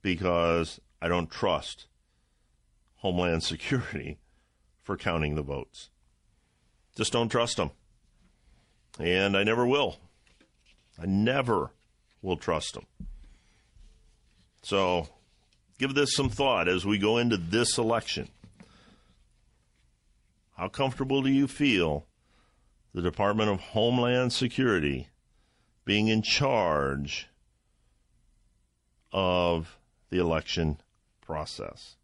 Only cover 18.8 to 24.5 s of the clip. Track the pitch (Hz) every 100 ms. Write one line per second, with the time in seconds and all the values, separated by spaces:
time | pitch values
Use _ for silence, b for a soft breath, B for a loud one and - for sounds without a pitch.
18.8 | B B B B _ _ _ _ _ _
19.8 | _ _ _ _ _ _ _ - 92 -
20.8 | 135 123 135 135 135 135 139 - 147 104
21.8 | 82 73 - _ _ _ _ _ _ _
22.8 | _ - 87 78 101 107 107 95 - 110
23.8 | 117 123 120 123 127 - 131